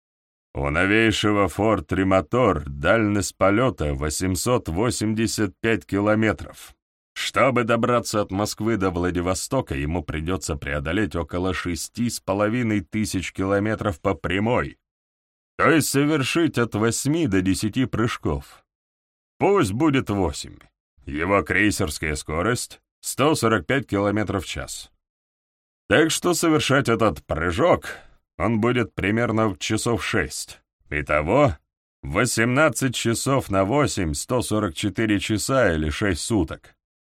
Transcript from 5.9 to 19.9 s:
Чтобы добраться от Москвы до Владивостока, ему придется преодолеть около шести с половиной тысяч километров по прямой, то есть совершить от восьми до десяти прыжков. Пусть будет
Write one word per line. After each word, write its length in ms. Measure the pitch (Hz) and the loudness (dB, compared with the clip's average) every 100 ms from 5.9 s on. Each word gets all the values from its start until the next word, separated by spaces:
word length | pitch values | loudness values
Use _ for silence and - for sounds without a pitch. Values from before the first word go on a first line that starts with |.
| 95 104 107 110 98 - - - - _ _ _ - | 0 2 2 2 0 -6 -18 -20 -20 _ _ _ -10
Чтобы 460 | - 98 123 123 | -4 2 2 2
добраться 560 | 113 117 117 120 - 107 | 2 2 2 0 0 -2
от 100 | 104 | -2
Москвы 460 | 95 104 - 107 113 | -2 -2 -2 -2 0
до 140 | 95 | 0
Владивостока, 840 | 87 90 87 87 92 - 135 - | 0 -2 0 -2 -2 -2 -4 -2
ему 280 | 69 73 82 | -4 -2 -4
придется 520 | 78 78 80 92 - | -4 -6 -4 -4 -4
преодолеть 640 | 73 69 73 73 90 101 85 | -6 -4 -4 -2 -2 -2 -4
около 380 | 82 90 92 | -6 -4 -2
шести 560 | 90 - 82 - - 120 | -2 -4 -6 -6 -4 -4
с 100 | - | -4
половиной 640 | - 101 104 120 117 107 | -4 0 0 0 0 -2
тысяч 500 | - 110 104 95 90 | -2 -4 -2 -4 -6
километров 680 | - 95 101 107 110 101 - | -4 0 0 0 -2 -4 -2
по 140 | 101 | -2
прямой, 640 | 98 - 92 110 120 69 - _ _ _ _ _ _ _ - | -2 -2 -2 0 0 -2 -8 _ _ _ _ _ _ _ 0
то 140 | 101 | 2
есть 180 | 160 131 | 4 2
совершить 720 | 135 147 156 131 170 165 120 | 2 2 2 0 0 0 0
от 160 | 117 | -2
восьми 520 | 104 113 110 135 160 151 | 0 0 0 0 0 2
до 140 | 95 | 2
десяти 460 | 95 95 110 110 131 | 2 0 -2 -2 -2
прыжков. 800 | - 113 - 104 73 - - _ _ _ _ _ _ _ - | 0 -2 -2 -4 -4 -6 -18 _ _ _ _ _ _ _ 0
Пусть 340 | 160 202 127 | 2 4 2
будет 380 | 107 160 | 2 2